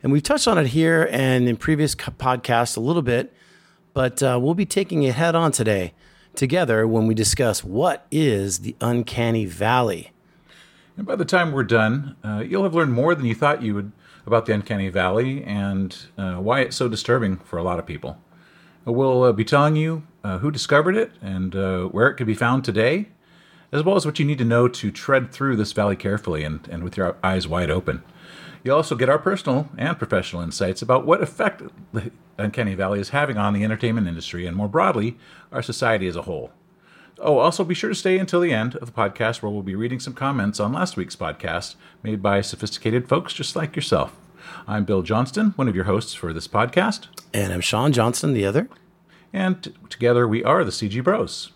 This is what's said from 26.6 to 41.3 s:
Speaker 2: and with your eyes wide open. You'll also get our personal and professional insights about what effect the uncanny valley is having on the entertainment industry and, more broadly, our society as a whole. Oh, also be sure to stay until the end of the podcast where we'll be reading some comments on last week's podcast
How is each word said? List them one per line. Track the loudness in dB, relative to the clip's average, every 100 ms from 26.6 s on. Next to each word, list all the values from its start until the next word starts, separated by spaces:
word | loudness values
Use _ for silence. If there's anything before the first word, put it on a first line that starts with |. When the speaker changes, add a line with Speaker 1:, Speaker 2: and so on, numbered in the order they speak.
| -8
Speaker 2:
and | -8
with | -8 -2
your | -2 0
eyes | 0 0 -2
wide | -2 0
open. | 0 -2 -6 -10 -20 -20 -20 -20 -10
You'll | 0 2
also | 2
get | 0 2
our | 2
personal | 2 -2 0 0 -2 -4
and | -4 -2
professional | 0 0 0 -6
insights | -6 -2 -2 -2
about | 2 2
what | 4 2
effect | 2 0 -2 -2 -18 -18 -8
the | -8 -8 -14 _ -4
uncanny | -4 -2 -2 -2
valley | -2 -2
is | -2
having | -2 0 0
on | 0
the | 2
entertainment | 0 0 0 0 0
industry | -2 -8 -8 -6
and, | -4
more | -2
broadly, | 2 2 2 -2 -6 -20 -20 -10
our | -8
society | -8 -2 0 0 0
as | -6
a |
whole. | -8 -10 -10 _ _ _ _ -20 -20 -4
Oh, | 2 4
also | 4 2
be | -4
sure | -2 -4
to | -2
stay | 0 0
until | 2 0
the | 2
end | 0 -2 -6
of | -10
the |
podcast | -2 -2 0 -2 -2
where | -6
we'll | -6
be | -6
reading | -4 -4 -6
some | -8
comments | -6 -2 0 -2 0
on | -2
last | 0 -2 -4
week's | -8 -6
podcast | -8